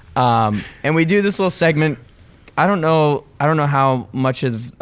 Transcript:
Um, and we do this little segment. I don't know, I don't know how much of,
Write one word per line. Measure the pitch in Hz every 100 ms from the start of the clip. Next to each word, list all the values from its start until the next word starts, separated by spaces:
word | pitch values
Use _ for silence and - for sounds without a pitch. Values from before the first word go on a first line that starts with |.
| - -
Um, | 123 113 110 104 - -
and | 143 160
we | 165
do | 202
this | 196 196
little | 185
segment. | - 165 151 156 131 - - - - - -
I | 175
don't | 202
know, | 160 160 151 143 - -
I | 147
don't | 160
know | 147
how | 143 135 127 107
much | 131 131 127
of, | 135 113 120 -